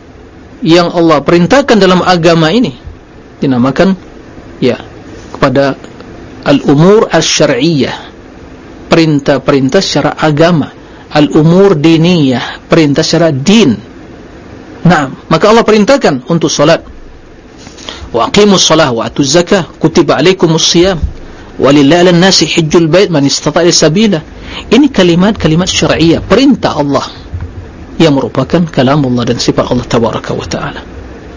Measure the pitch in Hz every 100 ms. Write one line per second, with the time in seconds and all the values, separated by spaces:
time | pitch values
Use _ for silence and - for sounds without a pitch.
0 | - - - - - - 196 170 175 175
1 | 165 151 139 170 175 262 277 226 190 180
2 | 170 180 165 165 156 214 247 - - -
3 | - - - - 147 127 131 131 180 190
4 | - - - - - - - - - -
5 | - - - - 143 131 139 131 - -
6 | - - - - - 147 - 143 170 214
7 | - 165 160 - 202 120 156 156 104 -
8 | - - - - - - - - - 156
9 | 160 147 139 135 131 143 131 190 190 151
10 | 143 - 156 147 165 170 117 - - -
11 | - 151 151 165 156 175 202 165 156 165
12 | 165 180 139 120 - - - 165 151 143
13 | 156 160 165 135 139 220 170 101 - -
14 | - - - - - - - - 165 170
15 | 135 - - 160 208 226 214 220 202 269
16 | 214 254 - 170 160 - 151 165 - -
17 | - - - - - - - - - -
18 | - 113 113 - 208 185 - 160 151 117
19 | 107 - 139 160 175 202 160 - 156 156
20 | 147 120 160 190 170 160 - 175 185 175
21 | - - - - - - 127 147 139 170
22 | 180 175 190 180 156 - 156 180 165 175
23 | 196 160 139 - 208 190 170 160 160 160
24 | 226 170 - - - - - 226 294 -
25 | 180 170 196 208 156 160 185 - - 120
26 | 165 135 - 196 277 196 139 131 143 131
27 | - - - - - - - - - -
28 | 160 139 113 - 131 170 165 - 127 147
29 | 135 123 117 120 - - 127 127 117 -
30 | 113 - - - - - - - - -
31 | - - -